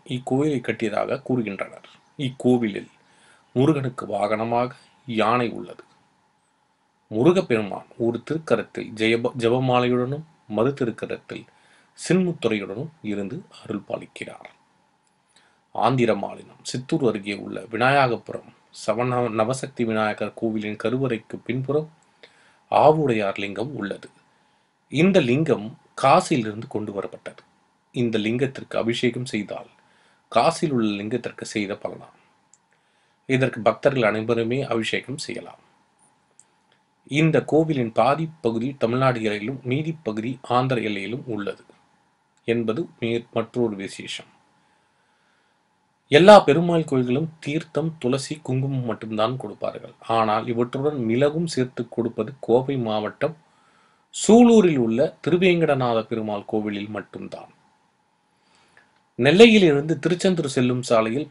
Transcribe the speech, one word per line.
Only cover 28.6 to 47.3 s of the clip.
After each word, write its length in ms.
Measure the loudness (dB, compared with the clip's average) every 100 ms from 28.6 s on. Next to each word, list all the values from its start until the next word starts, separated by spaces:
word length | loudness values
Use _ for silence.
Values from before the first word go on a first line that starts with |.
| -8 -4
அபிஷேகம் 480 | -2 0 -2 -2 -6
செய்தால் 440 | -6 -6 -10 -14 _ _ _ _ _ _
காசியில் 420 | 2 2 0 -2
உள்ள 300 | 0 0 -2
லிங்கத்திற்கு 380 | -4 -6 -6 -12
செய்த 320 | -8 -6 -6
பலனாம். 440 | -6 -10 -12 -18 _ _ _ _ _ _ _ _ _ _ _ -2
இதற்கு 320 | 0 0 0
பக்தர்கள் 420 | 0 2 0 2
அனைவருமே 580 | 0 0 -2 -2 -2 -4
அபிஷேகம் 560 | -2 -2 -2 -4 -6 -10
செய்யலாம். 440 | -10 -12 -14 -20 _ _ _ _ _ _ _ _ _ _ _ _ _ _ -4
இந்த 300 | 0 2 2
கோவிலின் 500 | 2 2 2 0 -2
பாதி 380 | 2 2 0 -4 -4
பகுதி 340 | -4 -2 -4 -4
தமிழ்நாடு 420 | -2 0 0 0
எல்லையிலும் 420 | -2 -4 -6 -8
மீதி 340 | -4 -4 -4 -6
பகுதி 360 | -8 -6 -6 -10
ஆந்திர 400 | -2 0 0 -2
எல்லையிலும் 440 | -4 -6 -8 -10 -8
உள்ளது 380 | -8 -8 -10 -18 _ _ _ _ _ _ _ -4
என்பது 420 | -2 -2 -4 -6 -6
மே-, 260 | -4 -4 -4
மற்றொரு 420 | -6 -4 -2 -2 -4
விசேஷம். 560 | -10 -12 -14 -14 -16 _ _ _ _ _ _ _ _ _ _ _ _ _ _ _ _ _ _
எல்லா 280 | 8 12 12
பெருமாள் 440 | 10 4 4 0
கோயில்களும் 460 | 2 0 0 -2 -2